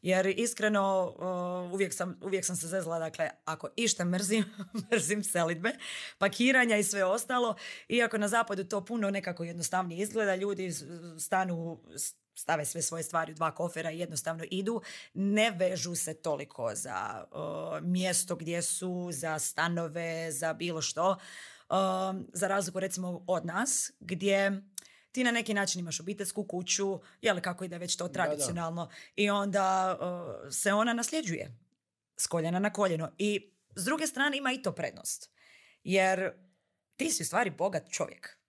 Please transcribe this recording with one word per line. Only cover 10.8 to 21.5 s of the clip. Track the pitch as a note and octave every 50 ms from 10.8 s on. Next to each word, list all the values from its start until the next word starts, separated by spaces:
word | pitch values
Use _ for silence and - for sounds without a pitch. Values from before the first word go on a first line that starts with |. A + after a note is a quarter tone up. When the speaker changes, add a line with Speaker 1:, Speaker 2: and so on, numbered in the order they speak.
| D3+ C3+ F3 E3+ E3 F3 E3 D#3+
Speaker 1:
stanu, | - - G3+ F#3 F#3 F#3 F3 E3 E3 E3+ E3 - - - D#2+
s-, | - - - - _ _ _ _
stave | - - - E3 D#3 D3
sve | - - E3+
svoje | D3+ - E3 E3
stvari | D#3 - - E3 D#3+ D#3
u | D#3
dva | D#3 E3 D#3 D3+
kofera | - E3+ E3+ - E3 D#3+ E3
i | D#3+ E3+
jednostavno | F3 E3 D#3+ C#3 - E3+ E3 E3 E3 -
idu, | - F#3 G3 G#3+ A#3 G#3+ F3 - - - - - _
ne | - G3 G3 G3+ G#3+ A3 A#3
vežu | G#3+ E3+ F#3 F3+ F#3 E3 B2 F3 F3
se | F3+ - - D#3+
toliko | - - E3 D3 C#3 D3 C#3+ - - A#2+ A#2 G#2
za, | - - C3 A2 F#2 G2+ G#2+ - G2+ - -
o, | - C#3+ D#3 - D#3+ D#3+ D#3+ E3 D#3 D#3
mjesto | D#3 F3 F3+ F3+ F#3 F#3 F3 - - - F3+
gdje | F3 E3 D#3 E3+ E3+
su, | E3+ - - - F#3 F#3 F3+ F3+ F3 F3
za | E3 C3 - D#3+ D#3 D#3
stanove, | - - - - D#3+ E3+ F3 E3+ E3 D#3+ D3+ E3+ E3+ E3 E3 D#3+ E3 E3
za | D3+ C3+ E3+ D#3+ D#3+
bilo | E3 E3+ E3+ E3+ D#3+
što. | D3 - - D3+ E3+ F#3+ F#3+ F3+ - - - - - -